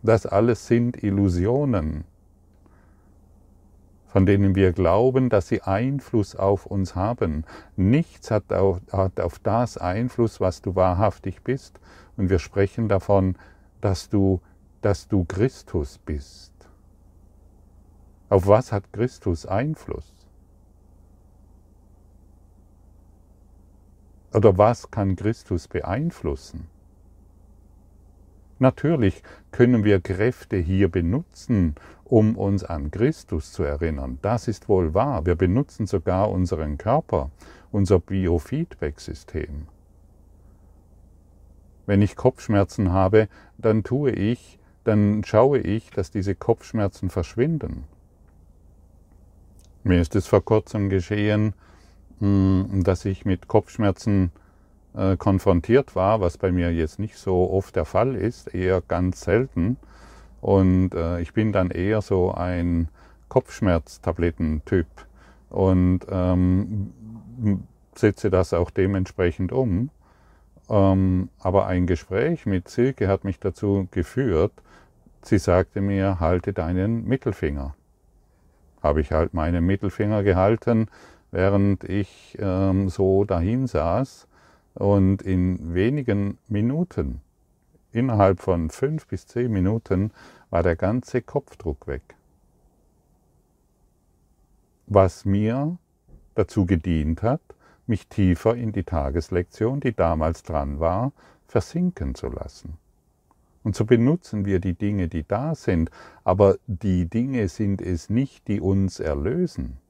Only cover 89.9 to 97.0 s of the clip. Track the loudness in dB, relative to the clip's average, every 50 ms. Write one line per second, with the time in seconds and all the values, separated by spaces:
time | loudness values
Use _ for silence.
89.9 | -2 0 0 -2 -6 -12 -20 -20 -20 -20 _ _ -2 0 2 2 0 0 -2 -2
90.9 | -2 -2 -6 -4 -6 -6 -6 -4 -8 -8 -8 -8 -20 -10 -8 -8 -8 -8 -8 -10
91.9 | -10 -10 -10 _ -20 _ _ _ _ _ _ _ _ _ _ _ _ _ _ _
92.9 | _ _ _ _ _ _ _ _ _ _ _ _ _ _ _ _ _ _ _ _
93.9 | _ _ _ _ _ _ _ _ _ _ _ _ _ _ _ _ _ _ _ 2
94.9 | 4 6 6 6 2 -4 -2 0 0 2 0 0 -2 -2 -4 -4 -6 -8 _ _
95.9 | _ _ _ _ -20 -20 _ _ _ -4 -4 -2 0 0 2 2 2 0 2 0
96.9 | 0 0